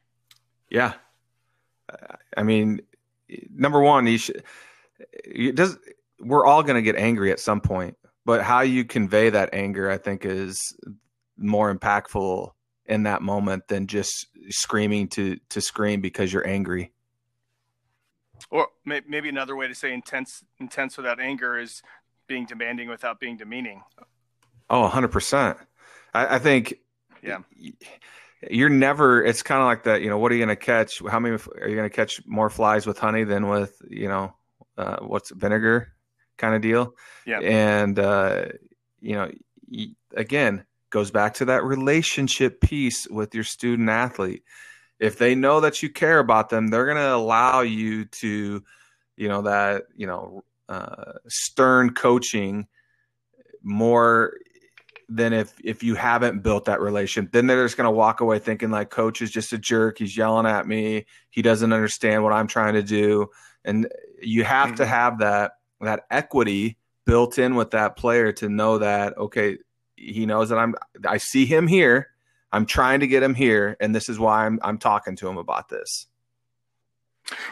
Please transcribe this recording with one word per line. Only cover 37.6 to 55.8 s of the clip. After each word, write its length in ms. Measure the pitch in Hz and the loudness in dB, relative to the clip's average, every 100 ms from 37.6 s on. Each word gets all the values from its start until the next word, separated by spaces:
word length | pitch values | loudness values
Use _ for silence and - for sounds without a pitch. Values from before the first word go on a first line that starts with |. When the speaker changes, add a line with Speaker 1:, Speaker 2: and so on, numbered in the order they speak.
| 107 104 101 98 | 4 2 0 0
Speaker 1:
uh, 460 | 101 101 95 50 - - - _ _ _ | 2 2 0 -2 -4 -10 -20 _ _ _
you 120 | 110 104 | -8 -6
know, 160 | 92 - _ _ - | -6 -10 _ _ -16
y-, 260 | 120 107 - _ - | -12 -12 -16 _ -8
again, 500 | 110 143 123 98 - _ _ | -4 0 0 -2 -8 _ _
goes 220 | 107 101 | -4 0
back 220 | 104 104 - | 0 0 0
to 100 | 127 | 0
that 180 | 131 131 | 0 0
relationship 960 | 135 135 156 160 - 135 - 127 - | -2 0 0 0 -2 -4 0 0 2
piece 460 | - 147 127 117 - | 0 0 -2 -4 -8
with 280 | 107 104 113 | -8 -6 -6
your 80 | |
student 460 | 107 - 123 120 110 | -8 -6 -4 0 0
athlete. 540 | 110 123 123 95 - _ - - - _ _ | 0 -2 -4 -6 -6 _ -20 -20 -20 _ _
If 180 | 110 - | -2 2
they 180 | 120 131 | 2 4
know 240 | 135 151 | 4 4
that 240 | 151 147 | 2 0
you 60 | 147 | -8
care 300 | - 160 160 | -2 2 4
about 300 | 120 110 107 | 6 4 4
them, 180 | 113 110 | 0 0
they're 160 | 113 131 | 0 0
gonna 300 | 147 139 123 | 0 0 0
allow 460 | 110 113 127 127 | 2 2 4 2
you 440 | 120 110 110 110 107 | 0 -2 -4 -6 -8
to, 580 | - 113 104 101 101 98 _ _ _ _ - | -8 -6 -4 -4 -8 -10 _ _ _ _ -8
you 120 | 104 | -4
know, 140 | 101 | -2
that, 400 | 101 101 101 101 - - | 0 2 2 -2 -6 -12
you 120 | 98 | -10
know, 360 | 90 92 95 - _ - | -8 -12 -18 -20 _ -14
uh, 440 | 92 - - - - 120 | -12 -12 -14 -18 -20 -10
stern 680 | - - - 131 127 123 | -8 -6 2 6 6 4
coaching 720 | 123 127 123 123 110 98 104 104 _ _ _ _ _ _ _ _ - | 2 2 2 2 -4 -4 -6 -10 _ _ _ _ _ _ _ _ -16
more 680 | 101 104 113 120 117 113 113 - - _ _ _ _ - - | -6 0 2 4 6 4 2 -4 -18 _ _ _ _ -20 -10
than 220 | 113 113 | -2 0
if, 220 | 113 107 _ | 0 -2 _
if 200 | - 110 | -10 -6